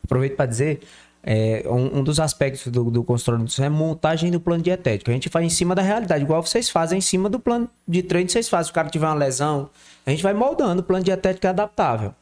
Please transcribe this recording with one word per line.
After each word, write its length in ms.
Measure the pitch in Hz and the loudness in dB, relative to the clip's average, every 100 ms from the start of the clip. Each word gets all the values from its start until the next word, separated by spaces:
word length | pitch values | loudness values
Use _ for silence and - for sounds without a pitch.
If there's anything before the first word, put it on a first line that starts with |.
aproveito 320 | - 123 135 135 | -2 0 0 0
pra 100 | 131 | -2
dizer, 360 | 113 151 147 - - - _ - | 0 0 -2 -8 -20 -20 _ -2
é, 360 | 110 110 110 - | 0 2 0 0
um, 320 | 120 131 143 | 0 0 0
um 40 | |
dos 160 | 135 151 | 0 0
aspectos 480 | 156 - 139 135 123 | 0 0 -2 -2 -4
do, 200 | 123 117 | 0 2
do 120 | 117 | 0
consultório 340 | 117 120 - 117 | 0 0 0 -2
de 40 | |
nutrição 220 | 113 - 139 | -2 -2 0
é 40 | |
montagem 600 | 151 160 160 156 165 175 | 0 0 0 0 0 0
do 80 | 175 | 0
plano 220 | 175 170 | 0 0
dietético. 480 | 170 180 135 104 - | 0 0 0 -2 0
A 40 | |
gente 160 | 127 156 | -2 0
faz 160 | 165 170 | 0 0
em 40 | |
cima 240 | - 175 | 0 0
da 80 | 185 | 2
realidade, 420 | 190 220 190 151 | 0 0 0 0
igual 200 | 143 160 | 2 0
vocês 260 | 165 226 240 | 2 -2 0
fazem 280 | 165 165 185 | 0 0 0
em 40 | |
cima 280 | - 185 196 | 0 0 0
do 100 | 247 | -2
plano 300 | 247 240 233 _ - | 0 0 -2 _ -2
de 160 | 175 | -2
treino 220 | 180 175 180 | 0 0 2
que 40 | |
vocês 160 | 233 226 | 0 0
fazem. 160 | 175 156 | 0 0
Se 60 | |
o 20 | |
cara 160 | 170 151 | -2 -2
tiver 160 | 156 156 | 0 0
uma 80 | 151 | 2
lesão, 540 | 139 131 151 143 143 _ - - - | 0 0 0 -2 -4 _ -20 -10 -4
a 40 | |
gente 100 | 156 | 0
vai 120 | 190 | 0
moldando 480 | 202 262 339 240 180 | 2 0 2 0 0
o 20 | |
plano 200 | 180 185 | 0 0
dietético 440 | 185 185 190 185 185 | 2 2 0 2 0
adaptável. 680 | 185 208 - 160 113 104 - | 0 -2 0 0 0 -4 -8